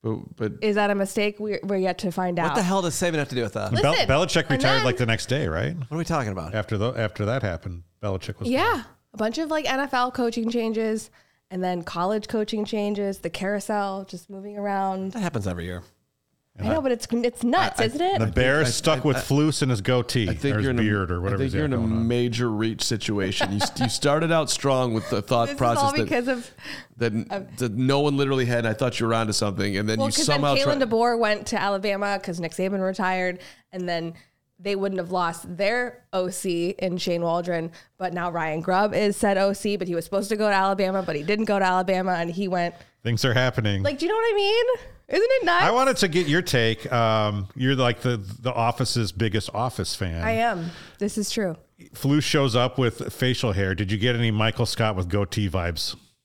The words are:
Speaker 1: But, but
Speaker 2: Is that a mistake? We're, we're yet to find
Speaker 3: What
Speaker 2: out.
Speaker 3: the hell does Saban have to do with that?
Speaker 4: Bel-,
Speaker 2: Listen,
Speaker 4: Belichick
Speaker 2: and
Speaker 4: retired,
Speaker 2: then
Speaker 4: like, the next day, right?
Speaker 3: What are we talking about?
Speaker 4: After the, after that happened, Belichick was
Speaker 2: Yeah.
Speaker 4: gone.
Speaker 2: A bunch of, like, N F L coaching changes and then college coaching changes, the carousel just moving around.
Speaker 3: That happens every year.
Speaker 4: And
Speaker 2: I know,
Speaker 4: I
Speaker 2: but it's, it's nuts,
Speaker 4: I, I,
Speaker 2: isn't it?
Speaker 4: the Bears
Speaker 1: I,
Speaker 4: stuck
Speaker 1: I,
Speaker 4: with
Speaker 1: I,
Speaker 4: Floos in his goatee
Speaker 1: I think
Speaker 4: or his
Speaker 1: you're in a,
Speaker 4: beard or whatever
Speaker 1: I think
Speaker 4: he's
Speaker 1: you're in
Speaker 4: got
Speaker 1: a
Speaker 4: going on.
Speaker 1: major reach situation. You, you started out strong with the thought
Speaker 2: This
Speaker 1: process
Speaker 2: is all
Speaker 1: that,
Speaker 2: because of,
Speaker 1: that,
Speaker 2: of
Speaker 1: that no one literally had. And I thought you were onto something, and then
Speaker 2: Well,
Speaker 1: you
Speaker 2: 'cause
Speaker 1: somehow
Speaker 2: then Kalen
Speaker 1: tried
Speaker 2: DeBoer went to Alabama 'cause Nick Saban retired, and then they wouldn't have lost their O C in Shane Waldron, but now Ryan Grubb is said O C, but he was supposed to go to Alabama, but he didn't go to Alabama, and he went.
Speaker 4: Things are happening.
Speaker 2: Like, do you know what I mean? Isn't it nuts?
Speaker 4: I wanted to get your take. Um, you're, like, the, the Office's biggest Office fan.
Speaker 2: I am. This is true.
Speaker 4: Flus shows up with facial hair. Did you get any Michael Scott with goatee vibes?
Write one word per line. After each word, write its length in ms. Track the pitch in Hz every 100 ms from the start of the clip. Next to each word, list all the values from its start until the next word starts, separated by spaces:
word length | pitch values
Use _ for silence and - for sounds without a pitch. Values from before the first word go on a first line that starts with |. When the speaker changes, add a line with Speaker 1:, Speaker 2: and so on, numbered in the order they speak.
Speaker 1:
But, 340 | 110 110 - -
but 140 | 107 -
Speaker 2:
Is 140 | 214 208
that 160 | 208
a 40 | 202
mistake? 460 | 196 - 208 208
We're, 180 | 214 196
we're 120 | 190 196
yet 220 | 185 180
to 120 | 185
find 240 | 170 180 175
Speaker 3:
What 140 | 160
Speaker 2:
out. 40 | 143
Speaker 3:
the 80 |
hell 180 | 180 196
does 140 | 175 -
Saban 200 | 175 160
have 140 | 139
to 60 | 127
do 80 |
with 100 | 113
that? 200 | 110 101
Speaker 4:
Bel-, 180 | 117 139
Speaker 2:
Listen, 160 | 165 277
Speaker 4:
Belichick 360 | 139 180 165
Speaker 2:
and 80 | -
Speaker 4:
retired, 260 | 135 135 453
Speaker 2:
then 80 | 127
Speaker 4:
like, 120 | 123
the 80 | 117
next 200 | 113 -
day, 240 | 135 85
right? 260 | 80 127 170
Speaker 3:
What 160 | 127
are 60 | 156
we 80 | 165
talking 260 | 160 110
about? 240 | 92 80 107
Speaker 4:
After 220 | 104 107
the, 160 | 113
after 320 | 123 107 - 104
that 160 | 131
happened, 420 | 104 82 95 85 - _
Belichick 380 | 104 95 - -
was 80 | 233
Speaker 2:
Yeah. 240 | 254 403 359
Speaker 4:
gone. 100 | - _ _ 208
Speaker 2:
A 20 |
bunch 200 | 220 233
of, 140 | 320
like, 200 | 311 254
N 80 | 269
F 140 | 277
L 160 | 254 247
coaching 400 | 254 240 233 226
changes 640 | 233 226 220 220 220 - _ _ _ _
and 120 | 185
then 200 | 180 180
college 440 | 165 170 180 214 208
coaching 380 | 226 214 220 208
changes, 540 | 214 208 202 202 196
the 100 | 170
carousel 760 | - 185 208 196 208 202 196 196
just 220 | 180 -
moving 300 | 196 202 208
around. 540 | 202 196 190 190 190
Speaker 3:
That 80 | 233
happens 260 | 175 120 95
every 200 | 87 87
year. 180 | 90 - _ _ _ _ _ _ -
Speaker 4:
And 120 | 214
Speaker 2:
I 40 |
know, 80 | 320
Speaker 4:
I 20 |
Speaker 2:
but 100 | 269
it's, 120 | 240 -
it's 320 | 233 240 233
nuts, 360 | 240 339 339 -
Speaker 4:
I, 40 |
I, 20 | 220
Speaker 2:
isn't 160 | 285
it? 160 | 359 392
Speaker 4:
the 60 | 113
Bears 440 | 85 127 147 135
Speaker 1:
I, 20 |
Speaker 4:
stuck 340 | 113 165 147 147
Speaker 1:
I, 20 |
Speaker 4:
with 100 | 131
Speaker 1:
I, 40 |
Speaker 4:
Floos 400 | - 139 156 -
in 80 | 139
his 120 | 117
goatee 460 | 95 127 117 127 101
Speaker 1:
I 60 |
think 220 | 80 139 107
Speaker 4:
or 20 |
his 60 |
Speaker 1:
you're 80 | 131
in 80 | 120
a, 20 |
Speaker 4:
beard 300 | 107 104 90
or 100 | 87
whatever 220 | 95 98
Speaker 1:
I 20 | 135
think 0 |
Speaker 4:
he's 80 |
Speaker 1:
you're 120 | 135 151
in 60 |
Speaker 4:
got 60 | 127
Speaker 1:
a 20 |
Speaker 4:
going 100 | 113
on. 160 | 113 113
Speaker 1:
major 420 | 120 120 113 123
reach 320 | 107 113 101
situation. 680 | - 110 - 101 95 90 -
You, 80 | 101 - -
you 60 | 254
started 440 | - 147 151 165
out 180 | 165 143
strong 460 | - 139 131 127 110
with 120 | -
the 100 | -
thought 280 | 104 120 117
Speaker 2:
This 80 | 277
Speaker 1:
process 200 | 120 117
Speaker 2:
is 60 |
all 80 | 277
Speaker 1:
that, 100 | 285
Speaker 2:
because 240 | - 247 247
of, 240 | 247 - - - - - -
Speaker 1:
that, 160 | 117 110 -
Speaker 2:
of 280 | 196 190 -
Speaker 1:
that 160 | 123
no 260 | 104 127 139
one 180 | 147 139
literally 280 | 139 135 123
had. 140 | 120
And 80 | 113
I 60 |
thought 260 | 110 127 -
you 60 | 117
were 80 |
onto 200 | 113 110
something, 440 | 101 104 95 101 98
and 100 | 104
then 120 | 110
Speaker 2:
Well, 80 | -
Speaker 1:
you 60 |
Speaker 2:
'cause 120 | 110 311
Speaker 1:
somehow 300 | - 143 269
Speaker 2:
then 100 | 277
Kalen 140 | 285
Speaker 1:
tried 100 | 247
Speaker 2:
DeBoer 300 | 226 240 233
went 260 | 220 208 -
to 140 | 214
Alabama 580 | 202 196 202 196 202 196
'cause 160 | 196 175
Nick 140 | 165
Saban 300 | - 185 196
retired, 560 | 190 190 185 185 185 180 - - _
and 160 | 185 175
then 280 | 170 165 165 _ _ _ _
they 160 | 185 196
wouldn't 220 | 196 190
have 120 | 175
lost 460 | 185 170 165 - 175
their 480 | 202 240 247 240 _
O 160 | 190 180
C 460 | 185 196 170 175 185
in 180 | 190 180
Shane 240 | 185 170
Waldron, 500 | 170 170 175 170 165 165 - _
but 160 | 185
now 160 | 175 175
Ryan 300 | 170 160 156
Grubb 320 | 165 185 208
is 240 | 185 208 202
said 200 | 208 196
O 140 | 196
C, 240 | 196 208 202
but 120 | 185
he 80 | 170
was 100 | 165
supposed 240 | 196 196
to 80 | 214
go 100 | 214
to 80 | 196
Alabama, 460 | 196 196 185 190
but 140 | 175 151
he 60 |
didn't 220 | 156 214 214
go 140 | 202
to 60 | 185
Alabama, 460 | 185 185 185 185
and 180 | 175 170
he 180 | 175 196
went. 260 | 180 170 170 - _
Speaker 4:
Things 240 | 117 113 135
are 80 |
happening. 480 | 120 127 123 104 98
Speaker 2:
Like, 140 | 95 269
do 80 | 349
you 40 |
know 60 | 440
what 160 | 466
I 40 | 415
mean? 300 | 403 453 480 480 - - -
Isn't 200 | 330 466
it 140 | 523
nuts? 220 | 349 349 269
Speaker 4:
I 60 |
wanted 260 | 240 269 240
to 100 | 190
get 200 | 165 156
your 140 | 160
take. 480 | 175 127 113 110 -
Um, 580 | 123 113 110 104 104 98 -
you're, 180 | 131 131
like, 240 | 123 117
the, 140 | 131 120
the 380 | 98 113 120
Office's 580 | 120 117 - 123 120 104
biggest 380 | 95 113 104 -
Office 400 | 104 123 - 92 -
fan. 280 | 92 82
Speaker 2:
I 80 | 220
am. 380 | 220 233 185 165 - - -
This 200 | 208 214
is 120 | 202
true. 280 | - 190 160 _ _ -
Speaker 4:
Flus 300 | - 139 147
shows 320 | - 156 139 120
up 220 | 123 -
with 340 | 123 - -
facial 380 | - 127 123 120
hair. 240 | 98 95 95
Did 160 | 98
you 60 | 107
get 180 | 120 120
any 160 | 117
Michael 340 | 107 110 - 117
Scott 300 | - 110 95
with 140 | 87
goatee 400 | 101 98 - 101
vibes? 480 | 90 87 80 - - _ _